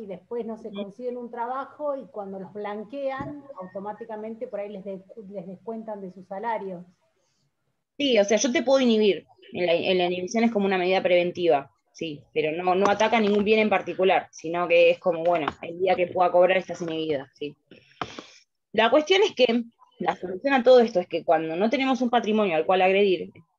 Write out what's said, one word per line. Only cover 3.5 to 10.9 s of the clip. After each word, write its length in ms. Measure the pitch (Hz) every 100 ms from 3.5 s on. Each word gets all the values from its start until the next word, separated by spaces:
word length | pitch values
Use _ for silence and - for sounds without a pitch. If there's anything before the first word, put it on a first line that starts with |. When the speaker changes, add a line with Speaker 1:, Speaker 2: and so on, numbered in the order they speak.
| -
Speaker 1:
automáticamente 840 | 180 196 202 208 226 214 220 226 240
por 140 | 202
ahí 80 | 202
les 140 | 202 190
de-, 180 | 190 190 - 196
les 180 | 202 185
descuentan 540 | 185 - 226 214 208
de 100 | 185
su 100 | 190 180
salario. 600 | 196 233 220 196 175 180 _ _ _ _ _ _ _ _ _ _ _
Speaker 2:
Sí, 200 | 285 226
o 40 | 202
sea, 120 | 214
yo 140 | 254
te 120 | 247
puedo 160 | - 269
inhibir. 440 | 247 220 214 180 - _ -
En 120 | - 175
la, 60 |
en 240 | 170 - 185
la 80 | 180
inhibición 380 | 180 180 226
es 80 | 226
como 140 | 214 196
una 120 | 190
medida 240 | 180